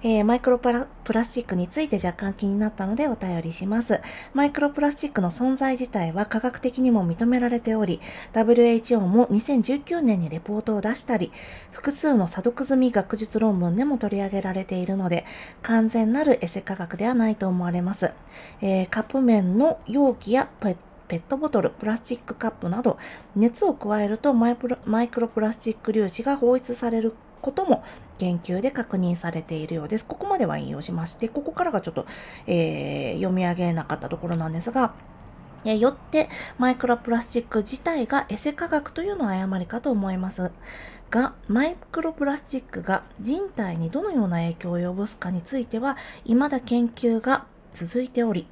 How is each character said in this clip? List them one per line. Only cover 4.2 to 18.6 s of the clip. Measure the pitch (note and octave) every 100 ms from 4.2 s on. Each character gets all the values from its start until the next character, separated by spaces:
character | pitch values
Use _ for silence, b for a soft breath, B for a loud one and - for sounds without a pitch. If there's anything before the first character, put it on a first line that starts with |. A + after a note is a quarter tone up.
| B
マ | C4+
イ | C#4+
ク | C#4+
ロ | C#4+
プ | C#4+
ラ | D4
ス | C#4+
チ | C#4+
ッ |
ク | C#4+
の | F3+
存 | E3 B3 C4
在 | C4+
自 | B3+ B3+
体 | G#3+ E3+
は | E3 G#3
科 | A3
学 | B3+ A#3+
的 | C4 B3+
に | B3+
も | A3+ F3+
認 | E3
め | A#3 B3
ら | A#3+
れ | A#3+
て | A#3
お | A3 G3+
り、 | F3 B B B
ダ | -
ブ | A3
リ | A#3+
ュ | A#3
ー |
エ |
イ | A#3
チ | A3+ A#3
オ |
ー | F#3
も | G#3 A#3
二 | G3+
千 | - C#4
十 | A3 C#4
九 | - E4+
年 | C#4 G3+
に | E3
レ | D#3
ポ | - G#3
ー |
ト | A3 G#3+
を |
出 | G#3+
し | B3
た | - A3+
り、 | F3 B B B B
複 | - -
数 | C#4+ D#4
の | B3+ F3
査 | -
読 | G#3 A#3+ C4+
済 | C4+
み | B3+
学 | A#3 F#3 G#3+
術 | G#3+ A3
論 | A3 F#3+
文 | F3 F3
で | C#4
も | C4
取 | G#3 G3+
り |
上 | G3
げ | G3
ら | F#3+
れ | F#3 F#3
て | F#3
い |
る | F3+ G3
の | F#3
で、 | E3+ - B B B
完 | - A3+ A3+
全 | A#3 A3
な | B3
る | D4+ B3+
エ | E3+
セ | F#3+
科 | - F#3+
学 | E3+ F3
で | G#3+
は |
な | B3+ A3+
い | G#3+
と | F#3+
思 | F3+
わ | F3
れ | F3
ま | F3
す。 | G3 F#3 - - B B B